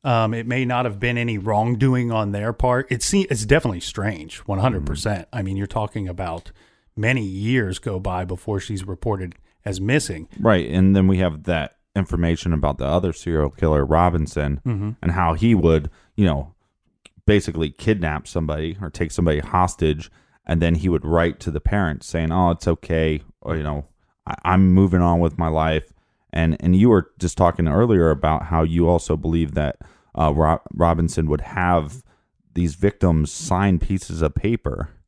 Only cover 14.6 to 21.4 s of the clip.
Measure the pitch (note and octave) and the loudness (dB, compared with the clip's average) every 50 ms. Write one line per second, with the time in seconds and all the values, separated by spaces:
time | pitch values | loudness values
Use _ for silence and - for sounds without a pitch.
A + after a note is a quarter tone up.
14.6 | - B2+ A#2 F#2+ G#2 G#2 A2 _ - F2 F2+ F#2+ F2+ E2 E2 E2+ G#2+ A#2 A#2 F#2+ | -4 -6 -4 -4 -4 -6 -8 _ -4 -2 0 0 0 0 0 2 2 2 4 4
15.6 | D#2+ E2 D#2+ D#2 D2 C#2+ - _ _ _ _ - G2+ F2 D2 C#2 C2+ - _ _ | 4 4 4 2 0 -4 -12 _ _ _ _ 0 2 2 2 -2 -6 -10 _ _
16.6 | _ _ _ _ _ _ _ _ _ - _ - _ - G#2 G2+ - - E2 E2 | _ _ _ _ _ _ _ _ _ -20 _ -4 _ 2 2 2 2 -2 -4 -4
17.6 | D#2+ D2+ - - - A2+ G#2+ F#2+ E2+ D#2 D2+ D2+ - - - F2 D#2+ D2+ D2+ D2+ | -4 -4 -6 -4 -2 0 0 0 0 -4 -4 -6 -10 -6 -6 -4 -2 -2 -4 -4
18.6 | D#2 D#2+ E2+ G2 G2 D#2+ - - E2+ D#2 - - F2 E2+ D2+ D2 D2 - - F2+ | -4 -6 -8 -8 -12 -12 -6 -6 -6 -4 -2 0 2 2 2 0 -2 -2 2 2
19.6 | F2+ E2+ - - E2 D#2 D2+ D2+ D#2 - _ _ _ _ _ _ _ - E2+ E2 | 2 2 0 0 0 0 0 -2 -6 -16 _ _ _ _ _ _ _ -2 0 2
20.6 | E2+ E2 E2+ D#2+ E2 F#2 E2+ D2 D2 D2+ E2 E2 E2+ E2+ - - | 4 2 2 2 2 0 0 0 0 2 2 2 2 2 -2 -4